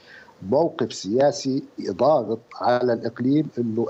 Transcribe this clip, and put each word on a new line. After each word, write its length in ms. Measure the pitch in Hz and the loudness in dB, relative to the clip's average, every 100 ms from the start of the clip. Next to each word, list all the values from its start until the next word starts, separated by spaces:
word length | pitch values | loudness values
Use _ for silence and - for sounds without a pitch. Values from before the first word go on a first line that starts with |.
| - - - - | -20 -20 -20 -16
موقف 500 | 92 131 165 - 113 | -2 2 2 0 -4
سياسي 680 | - 95 120 143 - 139 131 - - - | -4 -2 2 2 2 -2 -4 -6 -10 -8
ضاغط 480 | 92 127 156 107 113 - - | 0 2 4 2 -4 -8 -4
على 320 | 120 123 123 | 0 2 2
الإقليم، 560 | 117 113 - 123 147 139 123 | 0 -2 -2 0 2 0 -4
إنه 280 | 117 110 117 | -4 -2 0